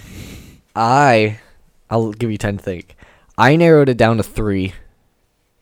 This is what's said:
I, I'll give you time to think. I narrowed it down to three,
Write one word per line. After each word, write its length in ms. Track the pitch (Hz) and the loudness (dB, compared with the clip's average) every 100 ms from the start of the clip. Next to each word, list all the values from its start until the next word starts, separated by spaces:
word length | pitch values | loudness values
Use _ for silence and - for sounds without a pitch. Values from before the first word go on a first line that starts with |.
| - - - - - - _ - | -20 -20 -20 -20 -20 -20 _ -4
I, 640 | 113 131 143 113 107 104 _ _ _ _ - | 0 2 4 2 0 -4 _ _ _ _ -6
I'll 220 | 113 113 | -4 -4
give 180 | 107 117 | -4 -6
you 60 | 104 | -6
time 200 | 104 101 | -6 -8
to 60 | |
think. 320 | - 87 - _ - _ _ - | -8 -12 -14 _ -20 _ _ 0
I 180 | 120 160 | 2 4
narrowed 340 | 170 156 135 | 4 4 4
it 80 | 120 | 2
down 200 | 113 113 | 2 0
to 60 | |
three, 500 | - - 107 98 92 - - _ _ _ _ _ _ _ | -4 -6 -6 -4 -6 -8 -20 _ _ _ _ _ _ _